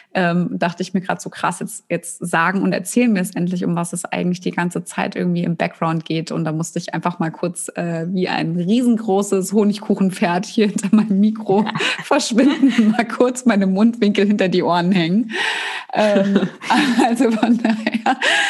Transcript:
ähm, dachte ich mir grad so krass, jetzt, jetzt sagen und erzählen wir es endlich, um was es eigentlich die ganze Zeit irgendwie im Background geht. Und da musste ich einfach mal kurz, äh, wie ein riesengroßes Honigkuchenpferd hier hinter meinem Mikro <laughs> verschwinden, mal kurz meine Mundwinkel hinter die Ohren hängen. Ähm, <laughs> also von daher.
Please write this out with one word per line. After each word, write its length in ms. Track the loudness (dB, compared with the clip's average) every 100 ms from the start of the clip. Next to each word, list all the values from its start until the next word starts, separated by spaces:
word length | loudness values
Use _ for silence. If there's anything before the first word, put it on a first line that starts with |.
| _
ähm, 360 | -2 0 0 -2
dachte 320 | -2 -4 -4
ich 100 | -4
mir 60 | -4
grad 220 | -4 -6
so 80 | -6
krass, 320 | -4 -4 -4
jetzt, 240 | -10 -12 -6
jetzt 300 | -6 -6 -12
sagen 420 | -2 0 2 2
und 100 | 0
erzählen 420 | -2 -2 0 2 2
wir 60 |
es 120 | -2
endlich, 300 | -2 -2 -2
um 140 | -2 -2
was 160 | -4
es 100 | -8
eigentlich 380 | -6 -4 -2 -2
die 100 | -4
ganze 320 | -2 -4 -4
Zeit 320 | -8 -6 -4 -2
irgendwie 280 | -2 0
im 120 | -2 -2
Background 480 | -4 -2 -4 -4
geht. 300 | -4 -6 -4
Und 100 | -4
da 80 | -4
musste 280 | -4 -6 -8
ich 140 | -8
einfach 260 | -6 -6 -4
mal 120 | -6
kurz, 380 | -4 -6 -6 -10 -8
äh, 320 | -6 -4 -4
wie 180 | -4 -2
ein 300 | -2 -2 -2
riesengroßes 960 | 0 2 2 0 0 0 2 -2 0
Honigkuchenpferd 920 | 2 2 0 -2 0 0 0 -2 -2 -2
hier 220 | 0 0
hinter 220 | 0 2
meinem 280 | 2 4 2
Mikro 440 | 2 0 0 2 2 -2 -4
<laughs> 180 | -4
verschwinden, 880 | 0 0 2 4 4 6 4 6 4
mal 160 | 2 -2
kurz 380 | 2 0 2 2
meine 220 | 2 2
Mundwinkel 580 | 4 4 4 2 4 2
hinter 220 | 2 2
die 140 | 2
Ohren 280 | 2 2 2
hängen. 400 | 2 2 0 0 -4 -4 -4 -8 -10 -4
Ähm, 480 | 0 2 4 4 2 0 -6 0 0
<laughs> 320 | 2 2 2
also 240 | 2 2
von 260 | 2 2 2
daher. 580 | 2 -2 -2 -2 -2 0 0 0